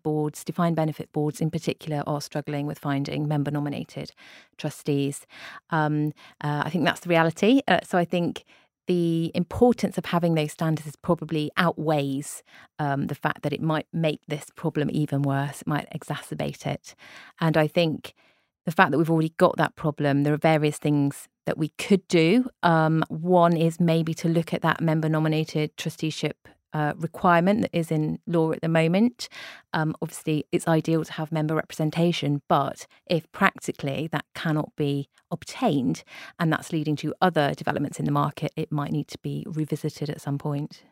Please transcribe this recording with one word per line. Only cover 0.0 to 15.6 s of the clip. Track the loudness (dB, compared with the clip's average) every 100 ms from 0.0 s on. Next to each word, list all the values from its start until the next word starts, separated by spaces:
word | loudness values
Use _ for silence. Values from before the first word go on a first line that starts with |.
boards, | -2 -2 -2 -4
defined | -8 -2 0 0
benefit | -2 -4 -8
boards | -4 -4 -2
in | -2
particular, | -2 -4 -6 -6 -6 -4
are | -6
struggling | -6 -8 -6 -6 -6
with | -6
finding | -4 -4 -4 -4 -2
member-nominated | -2 -2 -4 -4 -6 -10 -12 -14 -16 -20 -20 -20 -10
trustees. | -8 -6 -2 0 -2 -4 -12 -20 -18 -20 -4
Um, | 0 0 0 -2 -4 -14 -8
uh, | -4 -2 -2
I |
think | 0
that's | 0 0
the | 2
reality. | 2 4 2 4 4 4
Uh, | 0
so | 2 0
I | 0
think | 0 -2 -4 -12 _ _ _ -2
the | 0 2 2 0
importance | -2 -4 4 4 4 0 -2
of | -2
having | 0 2 2
those | 0
standards | -2 -2 -2 -4
is | -8
probably | -2 -2 -2 -4 -2 2
outweighs, | 2 0 0 0 0 -4 -6 -12 -18 -20 -16 -4
um, | -2 0 -2
the | -2
fact | -4 -2
that | -4
it | -2
might | -2 -2 -4
make | -2 -2 -2 -6
this | -8 -8 -8
problem | -4 -2 -2
even | 0 -2 0
worse. | 0 -2 -4 -6